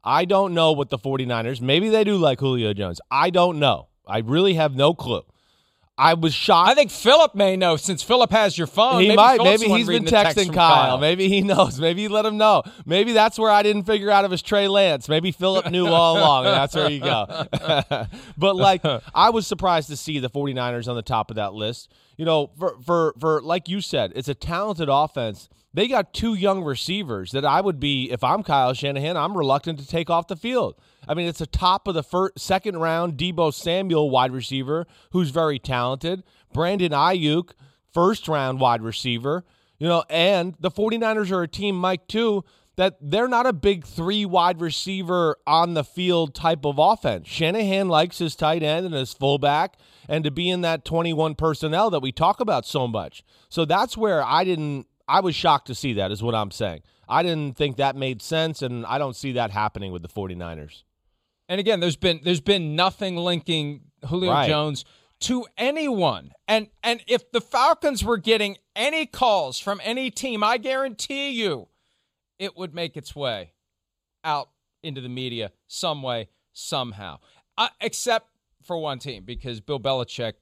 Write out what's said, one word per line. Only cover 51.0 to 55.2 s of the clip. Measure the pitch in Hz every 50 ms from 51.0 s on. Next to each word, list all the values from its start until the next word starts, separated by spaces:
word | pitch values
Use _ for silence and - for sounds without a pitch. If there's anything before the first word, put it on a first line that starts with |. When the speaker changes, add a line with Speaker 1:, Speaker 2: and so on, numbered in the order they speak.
| 170 170 165 151 160 156 151
Speaker 1:
personnel | - 156 160 151 - - 156 156 175 214 226
that | 175 151
we | 131 131
talk | - - 156 180 208 -
about | 254 214 180 127 113
so | - - 143 131
much. | 120 110 107 87 69 _ - _ _ _ _ _ _
So | - 160 165
that's | 147 165 196 233 247 -
where | 226 220 214 185 156
I | 135 113 135 160 185
didn't, | 185 180 160 156 147 143 139 - _ _ _ _
I | - 139 190